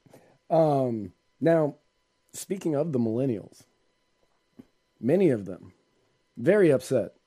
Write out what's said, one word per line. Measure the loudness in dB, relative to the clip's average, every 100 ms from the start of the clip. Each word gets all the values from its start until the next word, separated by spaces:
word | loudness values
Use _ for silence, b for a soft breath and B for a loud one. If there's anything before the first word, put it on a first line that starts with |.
| _ b b b -2
Um, | 2 2 2 0 -4 -8 -14 _ _
now, | 2 2 0 -4 _ _ _ _ _
speaking | -18 -10 -6 -2 -2
of | -2
the | -2
millennials, | -2 -2 -2 -4 -8 -20 _ _ _ _ _ _ _ _ _ -20 _ _ _ _
many | 0 2 2
of | 2
them | -4 -14 -20 _ _ _ _ _ _ -4
very | 0 4 4
upset | 2 0 -2 -2 -10